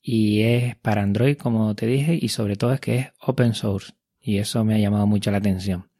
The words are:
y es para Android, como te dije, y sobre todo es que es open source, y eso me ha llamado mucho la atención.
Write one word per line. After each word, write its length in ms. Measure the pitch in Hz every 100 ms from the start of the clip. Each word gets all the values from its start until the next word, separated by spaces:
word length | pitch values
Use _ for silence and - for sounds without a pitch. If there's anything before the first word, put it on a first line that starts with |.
y 420 | - 117 107 104
es 340 | 113 120 120 -
para 240 | - 104
Android, 340 | 101 101 131 143
como 400 | 123 113 110 104
te 120 | 113
dije, 300 | 131 151 170
y 80 | 110
sobre 260 | - 101 101
todo 160 | 120
es 60 | 135
que 180 | - 120
es 100 | 135 _
open 360 | - 127 120 107
source, 380 | 110 98 - _ _ _
y 160 | - 101
eso 260 | 101 120
me 120 | 110 107
ha 40 |
llamado 280 | 104 104 101
mucho 240 | 104 101
la 80 | 101
atención. 500 | 101 95 98 90 -